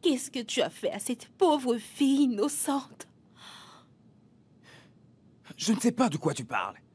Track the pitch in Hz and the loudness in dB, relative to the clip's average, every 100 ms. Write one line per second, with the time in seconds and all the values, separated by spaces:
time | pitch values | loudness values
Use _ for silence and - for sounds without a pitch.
0 | 359 262 - 262 226 - 165 - - 202 | 0 0 -2 -8 -6 -2 -2 -2 -6 -6
1 | - 240 - _ 370 302 254 233 - - | -6 -8 -8 _ 4 4 2 -2 -4 0
2 | 277 269 277 220 220 - - 277 - - | 2 4 2 2 -2 0 -2 -2 -4 -18
3 | - _ _ _ - - - - _ _ | -20 _ _ _ -20 -20 -20 -20 _ _
4 | _ _ _ _ _ _ - - - _ | _ _ _ _ _ _ -20 -20 -20 _
5 | _ _ _ _ - - - 214 240 240 | _ _ _ _ -20 -8 0 2 2 2
6 | 254 151 156 131 117 113 92 - _ | 0 0 -2 -4 -4 -4 -4 -8 _